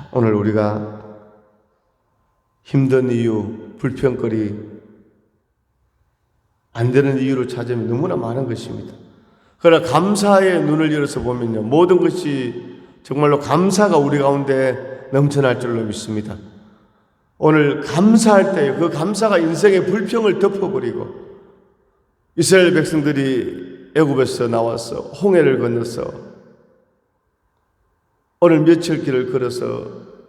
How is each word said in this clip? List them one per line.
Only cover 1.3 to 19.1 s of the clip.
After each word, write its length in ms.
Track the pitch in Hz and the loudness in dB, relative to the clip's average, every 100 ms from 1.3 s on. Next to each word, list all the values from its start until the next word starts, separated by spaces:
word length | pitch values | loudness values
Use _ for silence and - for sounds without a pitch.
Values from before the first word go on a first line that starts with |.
| _ _ _ _ _ _ _ _ _ _ _ _ _ | _ _ _ _ _ _ _ _ _ _ _ _ _
힘든 480 | - 139 131 131 127 | -4 0 2 2 2
이유, 640 | 117 117 110 101 - - - | 0 0 -2 -4 -10 -16 -8
불평거리, 1000 | 135 - 135 120 117 110 104 104 - - - _ _ _ _ _ _ _ _ _ _ _ _ _ _ _ _ _ _ | -8 -2 -2 -2 -4 -4 -4 -8 -14 -20 -20 _ _ _ _ _ _ _ _ _ _ _ _ _ _ _ _ _ _
안 180 | 117 123 | -4 0
되는 260 | 127 139 135 | 0 -2 -4
이유를 280 | 135 131 123 | -4 -4 -6
찾으면 400 | 120 117 120 110 | -8 -8 -6 -4
너무나 280 | 120 180 160 | -4 -4 -6
많은 300 | 113 120 127 | -6 -6 -6
것입니다. 460 | 113 - 107 - - - _ _ _ _ _ 170 | -8 -10 -14 -14 -20 -20 _ _ _ _ _ 4
그러나 180 | 160 | 4
감사의 800 | 135 143 190 202 202 196 190 175 | 4 0 0 2 4 4 4 2
눈을 320 | 147 156 156 | 0 0 0
열어서 280 | 151 143 131 | 0 -2 -4
보면요, 420 | 117 123 117 113 | -6 -4 -4 -4
모든 360 | 107 143 175 180 | 0 4 4 4
것이 840 | 165 - 147 139 123 - - - - _ | 2 -2 -4 -4 -6 -8 -14 -18 -20 _
정말로 380 | - 135 147 143 | -8 0 2 2
감사가 580 | - 151 185 190 208 156 | 0 0 2 2 2 2
우리 220 | 139 143 | 2 2
가운데 880 | 139 143 135 131 131 117 - - - | 2 0 0 0 0 -2 -8 -14 -4
넘쳐날 480 | 135 143 139 131 117 | 0 2 2 0 0
줄로 220 | 123 117 107 | -2 -4 -4
믿습니다. 500 | 101 - 107 107 95 - - - _ _ _ _ _ _ - | -8 -8 -8 -8 -12 -18 -20 -20 _ _ _ _ _ _ -2
오늘 420 | 151 156 143 131 | 2 4 2 0
감사할 720 | - 151 208 226 226 202 190 | -4 2 4 6 6 4 4
때 200 | 170 143 | 2 0
그 180 | 123 170 | 0 -2
감사가 480 | 143 170 | -2 -4